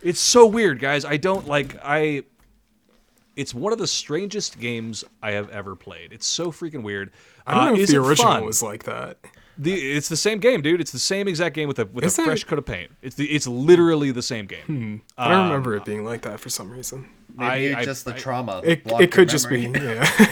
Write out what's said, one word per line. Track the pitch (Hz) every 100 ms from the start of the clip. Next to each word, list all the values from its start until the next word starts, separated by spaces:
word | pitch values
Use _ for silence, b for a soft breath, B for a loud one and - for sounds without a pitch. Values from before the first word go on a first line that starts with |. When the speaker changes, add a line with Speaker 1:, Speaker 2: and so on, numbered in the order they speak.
Speaker 1:
it's | 170 175
so | - 240 233
weird, | 226 208 127
guys. | 135 143
I | 147 147
don't, | 185 190 147
like, | 143 135 -
I, | 143 151 156 143 - _ _ _ _ _ _ _ _ _ _ -
it's | 139
one | 120 185
of | 226
the | 170
strangest | - - 151 202 208 - -
games | 120 117 113 107 - _
I | 110
have | 104 104
ever | 104 98
played. | 95 - 85 85
It's | 107 -
so | - 170
freaking | - 170 151
weird. | 107 101 98 b b b -
Speaker 2:
I |
don't | 123
Speaker 1:
Uh, | 131
Speaker 2:
know |
if | 208
Speaker 1:
is | 196
Speaker 2:
the | 143
Speaker 1:
it | 131
Speaker 2:
original | 151 233
Speaker 1:
fun? | 127
Speaker 2:
was | 110 110
like | 110 110
that. | - 113 131 - - b b -
Speaker 1:
The, | 147
it's | 190 135 147 -
the | 160
same | 208 220
game, | 220 240
dude. | 147 175
It's | 151
the | 123
same | - 196 202
exact | 160 170
game | 143 147
with | 135
a, | 101
with | 120
Speaker 2:
Is | 160 247
Speaker 1:
a |
Speaker 2:
it? |
Speaker 1:
fresh | 330 220
coat | - 151
of | -
paint. | 95 85 _
It's | 131 -
the, | 143
it's | 147 127
literally | 123 147 175 170 160 143
the | 123
same | 117 117 98
game. | 87 73
Speaker 2:
Hmm. | 147 110 107 - -
I | 120
don't | 185
Speaker 1:
Um, | 180
Speaker 2:
remember | 139 127 104
it |
being | 101 104
like | 107 117
that | 123 104
for | 123
some | - 120
reason. | 123 123 135 131 _ - -
Speaker 3:
Maybe | 120
Speaker 1:
I, | 131
Speaker 3:
it | 139 131
Speaker 1:
I, |
Speaker 3:
just | 123 131
the | 127
Speaker 1:
I | 127
Speaker 3:
trauma | 131 123 120 92
Speaker 2:
It, | 127 165
Speaker 3:
blocked | 113 113
Speaker 2:
it | 180
could | - 175
Speaker 3:
your |
Speaker 2:
just | 147 -
be, | 127 120
Speaker 3:
memory. | 135 139 113
Speaker 2:
yeah. | 143
<laughs> | - 214